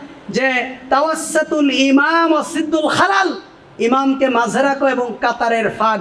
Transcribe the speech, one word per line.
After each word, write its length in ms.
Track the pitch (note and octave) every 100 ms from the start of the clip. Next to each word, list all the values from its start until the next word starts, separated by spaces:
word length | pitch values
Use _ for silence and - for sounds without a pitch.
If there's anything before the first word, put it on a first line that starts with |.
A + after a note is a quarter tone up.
| - - -
যে, 200 | G3 C4 B3+ A#3+ B3+ -
"তাওয়াসসাতুল 800 | C4 D#4 D#4+ D#4 D#4 D#4 D#4 C#4+
ইমাম 640 | B3+ C4+ C4+ D4 E4 E4
ওয়া 100 | D4+
সিদ্দুল 460 | - D4 D#4 D#4 D4+
খালাল", 440 | - F4+ G4 F#4 B3+ - - - -
ইমামকে 500 | A3+ C4+ C4+ C4+ C4
মাঝে 340 | A#3 A#3 G3+
রাখো 240 | C#4 C#4 C4+
এবং 280 | B3 A#3+ G#3
কাতারের 500 | A#3+ A3+ A#3 A#3 G#3+
ফাঁক 300 | - A3 G#3+